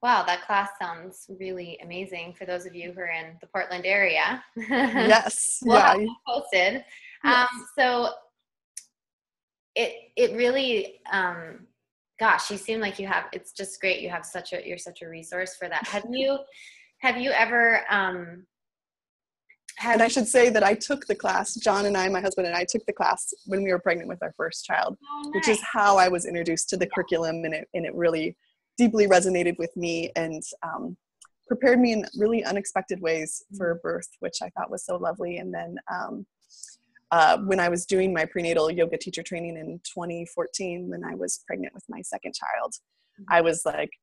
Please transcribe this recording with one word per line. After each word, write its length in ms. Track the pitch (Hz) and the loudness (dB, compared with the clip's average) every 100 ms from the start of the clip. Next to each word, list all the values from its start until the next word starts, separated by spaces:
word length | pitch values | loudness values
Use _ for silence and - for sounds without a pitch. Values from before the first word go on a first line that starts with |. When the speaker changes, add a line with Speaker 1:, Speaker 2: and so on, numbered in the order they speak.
Speaker 1:
Wow, 220 | 240 226 175 | 4 2 2
that 180 | 180 - | -2 0
class 240 | 202 196 - | -2 -2 -6
sounds 440 | 180 165 180 185 - | -10 -10 -14 -18 -18
really 500 | 190 190 185 175 165 | -12 -10 -10 -10 -14
amazing 500 | 175 175 190 180 170 | -12 -10 -10 -10 -12
for 120 | 175 190 | -14 -8
those 200 | 180 180 | -8 -8
of 80 | |
you 200 | 175 175 | -14 -14
who 80 | 180 | -10
are 60 | 175 | -6
in 260 | 165 160 165 | -6 -8 -18
the 60 | - | -10
Portland 380 | 196 175 180 180 | -6 -4 -4 0
area. 560 | 202 196 156 160 247 - | 2 2 2 0 -2 -8
<laughs> 60 | - | -12
Speaker 2:
Yes. 1040 | 220 262 262 233 220 214 220 - - - | -2 2 2 4 8 8 6 -4 -4 -2
Speaker 1:
We'll 160 | 247 233 | 6 8
Speaker 2:
Yeah. 100 | 190 | 8
Speaker 1:
have 100 | 190 | 6
it 100 | 214 233 - | 2 -6 -6
posted. 600 | 240 - 190 185 247 - - - - - | -6 0 2 2 0 -10 -20 -20 -4 2
Speaker 2:
Yes. 240 | 247 247 | 4 4
Speaker 1:
Um, 140 | 247 - - | 0 -12 2
so 320 | 254 247 240 - _ _ _ _ _ - - _ _ _ _ _ _ _ _ - | 2 2 -2 -4 _ _ _ _ _ -20 -20 _ _ _ _ _ _ _ _ -4
it, 180 | 233 - - - | -2 -4 -14 0
it 200 | 247 214 | 0 2
really, 680 | 240 262 262 226 190 - - | 2 2 0 -2 -2 -10 -6
um, 560 | 196 185 170 165 165 - _ _ _ _ _ | -2 -2 -4 -14 -18 -20 _ _ _ _ _
gosh, 300 | 220 - - | 2 2 0
you 60 | 202 | -8
seem 220 | - 220 | -6 -4
like 200 | 208 196 | -4 -6
you 80 | 196 | -4
have, 180 | 180 - | -4 -4
it's 180 | 185 - | -12 -14
just 280 | - 196 - | -14 -12 -6
great. 220 | 190 180 | -2 -2
You 80 | 180 | -4
have 160 | 175 165 | -8 -8
such 280 | 180 - | -12 -10
a, 120 | 175 - | -10 -10
you're 100 | 175 | -12
such 240 | 175 175 | -14 -16
a 60 | 170 | -16
resource 480 | 165 165 180 185 - | -16 -12 -8 -8 -8
for 140 | 175 | -6
that. 180 | 165 220 | -6 -4
Have 180 | 208 214 | -8 -6
Speaker 2:
<laughs> 40 | |
Speaker 1:
you, 280 | 247 269 277 277 - - - _ _ | -2 0 -2 -6 -20 -20 -20 _ _
have 180 | 254 240 | -2 -2
you 140 | 254 | -2
ever, 500 | - 226 240 233 226 - | 0 2 4 4 4 2
um, 560 | 202 190 180 175 175 185 _ _ _ _ _ _ _ _ _ _ _ - - | 0 0 -4 -10 -16 -20 _ _ _ _ _ _ _ _ _ _ _ -20 -8
have 160 | 233 | 2
Speaker 2:
And 80 | 233 | 4
I 40 | 233 | 6
should 180 | 254 220 | 4 4
say 220 | 254 240 | 6 8
that 140 | 220 | 6
I 100 | 196 | 4
took 320 | 208 - 285 - | 2 -2 -6 -2
the 80 | 202 | -2
class, 400 | - 190 202 - | 0 -2 -2 -2
John 300 | 220 202 202 | 2 2 2
and 100 | 202 | 2
I, 140 | 185 | 0
my 100 | 190 | 0
husband 280 | 196 190 180 | 0 0 -2
and 80 | 170 | -2
I 100 | 185 | -2
took 180 | 226 - | -2 -4
the 80 | |
class 400 | 208 - - - - - | 0 0 0 -2 -10 -4
when 180 | 190 | -2
we 80 | 196 | 2
were 80 | 180 | 2
pregnant 300 | 185 175 170 | 2 0 -2
with 120 | 180 | -8
our 120 | 165 - | -8 -4
first 300 | 165 - - | -6 -6 -2
child, 320 | 170 - - - | 0 0 -4 -10
Speaker 1:
Oh, 220 | 294 294 | -10 -4
Speaker 2:
which 140 | 247 190 | -2 2
is 120 | 214 | 0
Speaker 1:
nice. 80 | - | 0
Speaker 2:
how 260 | 233 202 196 | 2 6 8
I 120 | 180 | 6
was 160 | 180 175 | 4 -2
introduced 440 | 175 165 165 - | -4 -2 -2 -2
to 80 | 185 | -2
the 80 | 175 | -2
Speaker 1:
Yeah. 60 | - | -2
Speaker 2:
curriculum. 500 | 175 165 165 165 165 | -2 0 -2 -4 -4
And 80 | |
it, 160 | 156 - | -6 -8
and 120 | 180 170 | -8 -6
it 80 | - | 0
really 400 | 170 165 160 175 _ _ _ - | 0 2 -4 -6 _ _ _ 2
deeply 300 | 240 220 202 | 2 6 6
resonated 500 | 185 185 185 175 175 | 6 6 2 0 -2
with 180 | 170 - | -6 -4
me 340 | 170 165 165 - | -4 -4 -4 -4
and, 240 | 165 156 - - | -6 -6 -12 -12
um, 340 | 170 165 170 180 _ _ - _ _ | -10 -8 -10 -12 _ _ -20 _ _
prepared 320 | 247 240 240 | 2 6 6
me 140 | 247 | 6
in 120 | 220 190 - | 2 -2 0
really 260 | 214 226 | 2 2
unexpected 560 | - 196 196 - 185 185 | 0 -4 -2 -6 -4 -4
ways 400 | 170 160 156 - - 196 | -2 -2 -2 -10 -12 -4
for 180 | 180 170 | -2 -2
Speaker 1:
Mm. 60 | |
Speaker 2:
birth, 260 | 165 170 175 _ | -4 -6 -8 _
which 180 | 180 - | -8 -8
I 80 | 180 | -10
thought 180 | - - | -8 -8
was 160 | - - | -8 -6
so 120 | 180 | -4
lovely. 400 | 175 180 175 175 | -4 -4 -6 -8
And 160 | 185 | -8
then, 240 | 175 170 175 - | -8 -10 -12 -10
um, 340 | 180 101 - 196 _ _ - - - _ _ _ | -10 -8 -10 -14 _ _ -20 -20 -20 _ _ _
uh, 280 | 170 160 165 | 6 6 6
when 200 | 196 190 | 2 2
I 100 | 175 | 2
was 160 | 175 - | 0 0
doing 260 | 190 190 | 2 2
my 100 | 175 160 | 0 -2
prenatal 440 | 190 170 165 156 | -2 0 2 2
yoga 260 | 175 165 165 | 2 0 0
teacher 260 | - 175 | -8 -10
training 340 | 165 175 170 165 | -8 -8 -8 -10
in 240 | 156 170 - | -12 -12 -12
twenty 360 | - 175 170 170 | -10 -8 -8 -10
fourteen, 600 | - 170 - 185 175 180 | -6 -6 -6 -6 -6 -8
when 140 | 175 | -10
I 120 | 175 175 | -10 -8
was 280 | 180 - - | -6 -8 -8
pregnant 260 | 196 185 | -8 -8
with 100 | - - | -12 -16
my 120 | 226 | -14
second 320 | 185 196 - - | -10 -12 -10 -12
child, 400 | - 113 120 - _ _ _ _ | -8 -6 -6 -10 _ _ _ _
Speaker 1:
Mm-hmm. 140 | 196 | 2
Speaker 2:
I 80 | 170 | 2
was 240 | 165 160 - | 4 0 -2
like 240 | 151 151 - | -4 -6 -10